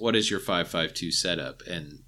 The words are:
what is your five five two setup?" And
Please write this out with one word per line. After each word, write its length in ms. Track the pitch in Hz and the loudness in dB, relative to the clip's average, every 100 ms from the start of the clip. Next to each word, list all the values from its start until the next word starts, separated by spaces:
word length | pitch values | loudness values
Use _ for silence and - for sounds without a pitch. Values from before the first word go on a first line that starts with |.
what 160 | 113 110 | 2 4
is 120 | 104 | 4
your 120 | 98 | 0
five 260 | - 90 85 | 2 0 2
five 240 | 87 80 | 0 0
two 200 | - 85 | -2 -2
setup?" 500 | - 92 82 67 - 85 | 0 0 0 -4 -10 -8
And 300 | 87 73 73 | -8 -8 -14